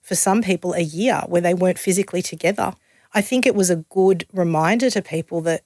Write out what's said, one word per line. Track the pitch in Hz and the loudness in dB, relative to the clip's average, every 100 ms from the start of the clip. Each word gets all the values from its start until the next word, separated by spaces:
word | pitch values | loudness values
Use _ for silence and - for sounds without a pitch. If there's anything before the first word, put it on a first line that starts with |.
for | - 185 | -4 0
some | 196 208 | 2 2
people, | 196 175 180 | 0 -2 -2
a | 175 | -4
year | 160 160 247 - - | -4 -2 0 0 0
where | 175 | 0
they | 175 | 0
weren't | 180 185 185 | 2 0 0
physically | - 185 196 180 | 0 0 0 -4
together. | - 165 165 208 92 - _ _ _ | -6 -2 -2 -2 -4 -6 _ _ _
I | 214 | -4
think | 202 254 262 | 0 2 2
it | 202 | 2
was | 180 | 2
a | 170 156 | 0 -2
good | 190 190 185 - | 2 4 2 -2
reminder | 190 170 156 160 233 254 | -2 0 2 2 2 2
to | 220 | 0
people | - 160 160 170 | -4 -6 -4 -4
that | 160 160 | -2 -4